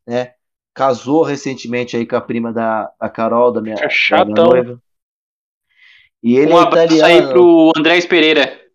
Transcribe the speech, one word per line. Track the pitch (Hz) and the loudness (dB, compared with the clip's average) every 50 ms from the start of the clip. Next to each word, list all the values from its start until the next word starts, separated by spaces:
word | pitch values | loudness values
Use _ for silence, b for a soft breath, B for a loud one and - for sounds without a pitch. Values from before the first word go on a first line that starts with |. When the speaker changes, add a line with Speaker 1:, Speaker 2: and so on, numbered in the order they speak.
| _ | _
Speaker 1:
né, | 120 120 123 123 123 _ _ _ _ _ _ _ _ _ | -8 -6 -6 -6 -8 _ _ _ _ _ _ _ _ _
casou | - 131 135 127 113 - 127 147 165 156 | -4 -2 -2 -2 -4 -4 -2 0 0 0
recentemente | 139 143 139 - 139 131 - - 117 120 123 123 120 - | -2 -4 -8 -8 -10 -10 -10 -10 -8 -8 -8 -8 -6 -6
aí | 120 117 | -6 -6
com | 113 123 | -4 -6
a | 117 | -6
prima | 117 - 123 117 113 117 110 | -6 -6 -8 -6 -6 -6 -6
da, | 113 113 113 110 110 101 - - - | -6 -4 -4 -4 -6 -6 -10 -12 -10
da | 110 107 | -12 -10
Carol, | - - 113 113 117 117 123 123 123 | -6 -4 -4 -2 0 0 0 0 0
da | 113 | -2
minha, | 107 110 107 | -6 -8 -8
da | 101 - | -8 -6
minha | - | -4
Speaker 2:
Chatão. | - - - - 151 165 185 - - - 165 | -4 -2 -2 0 0 0 -2 0 0 0 2
Speaker 1:
noiva. | 170 127 127 120 120 123 120 _ _ _ _ _ _ _ _ _ _ _ _ _ _ _ _ _ b b b b b b b b b b _ - | 2 2 2 0 -4 -8 -18 _ _ _ _ _ _ _ _ _ _ _ _ _ _ _ _ _ b b b b b b b b b b _ -4
E | 117 123 | 0 2
ele | 135 147 156 165 | 2 2 4 4
Speaker 3:
Um | 170 | 4
Speaker 1:
é | 175 | 2
Speaker 3:
abraço | 170 - 165 165 165 160 | 2 2 2 2 2 2
Speaker 1:
italiano. | 156 156 170 170 175 - | 2 4 4 4 4 2
Speaker 3:
aí | 139 131 | 2 2
pro | 123 175 175 170 165 160 160 160 | 4 6 6 6 6 4 4 2
Andrés | 156 147 160 170 180 170 | 2 0 0 0 0 0
Pereira. | - 185 165 156 156 156 147 135 - - - _ _ _ | 0 0 2 2 2 2 0 0 -2 -4 -12 _ _ _